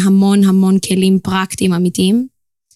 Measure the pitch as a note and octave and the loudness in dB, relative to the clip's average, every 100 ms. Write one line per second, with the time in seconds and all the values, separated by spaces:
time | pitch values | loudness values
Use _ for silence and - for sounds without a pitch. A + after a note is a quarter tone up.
0 | F#3+ G3 G3 G3+ G3 F#3+ F#3+ F#3+ - F#3+ | 2 2 2 2 2 2 2 0 -2 -2
1 | F#3+ F#3+ F#3+ F#3+ F#3 - F#3+ F3 F3+ F3+ | 0 0 -2 -6 -6 -4 -4 -2 -2 -2
2 | F#3 A#3 C4 _ _ _ _ | 0 0 -4 _ _ _ _